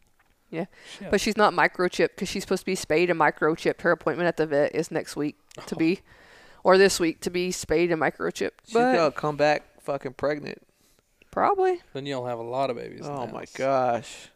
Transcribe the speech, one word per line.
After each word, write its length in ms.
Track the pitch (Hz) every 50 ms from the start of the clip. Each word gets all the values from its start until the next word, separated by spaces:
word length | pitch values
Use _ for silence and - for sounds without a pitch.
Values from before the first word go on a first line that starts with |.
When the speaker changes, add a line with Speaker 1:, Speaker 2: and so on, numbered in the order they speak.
| _ _ _ _ _ _ _ _ _ -
Speaker 1:
Yeah. 140 | - 160 196 - _ - - - - -
Speaker 2:
Shit. 100 | 202 170
Speaker 1:
But 80 | - 196
she's 160 | - 220 202
not 160 | 214 214 175 156
microchipped 640 | 165 156 180 - - 180 180 - - 170 - -
'cause 140 | - 202 -
she's 140 | - 202 -
supposed 180 | - 196 185
to 40 | -
be 100 | 196 190
spayed 340 | - - - 151 160 180 175
and 100 | 170 165
microchipped. 600 | 156 147 - - 175 151 160 - - 165 - -
Her 100 | - 170
appointment 360 | 165 - - 165 135 151 175 170
at 100 | - -
the 80 | 156
vet 280 | 160 143 143 147 - -
is 160 | 147 - -
next 240 | 165 151 - - -
week 220 | 147 147 151 - _ _ _ - - -
to 100 | - 196
Speaker 2:
Oh. 20 | 160
Speaker 1:
be, 220 | 160 165 190 - - _ - - - - - - - - - - -
or 140 | - 185 190
this 220 | 196 190 - -
week 220 | 175 160 - -
to 80 | - 190
be 200 | 175 180 180 185
spayed 400 | 180 - - - 156 160 175 170
and 80 | 170 160
microchipped. 500 | 135 160 - - 180 - - - 196 - - _ -
Speaker 3:
She's 80 | - 226
Speaker 1:
But 200 | 226 247 254 254
Speaker 3:
gonna 160 | 233 160 143
come 240 | - - - 151 147
back 460 | 143 147 151 151 143 - _ _ _
fucking 320 | - - 143 139 - 131 127
pregnant. 480 | - 135 143 151 147 - - - - _ _ _ _ _ _ _ _ _ _ _ _ _ _
Speaker 1:
Probably. 500 | - - - - 403 381 370 370 370 349 - _ -
Speaker 2:
Then 120 | 135 139
you'll 200 | 143 139 127 123 123
have 100 | 120 113
a 40 | 117
lot 260 | 117 123 135 139 131
of 60 | 120 117
babies 220 | 117 110 - -
in 120 | 156 147
Speaker 3:
Oh 140 | 143 135 120
Speaker 2:
the 80 | 113 -
Speaker 3:
my 60 | -
Speaker 2:
house. 140 | - - -
Speaker 3:
gosh. 720 | - 131 135 135 131 127 123 120 110 - - - - - - _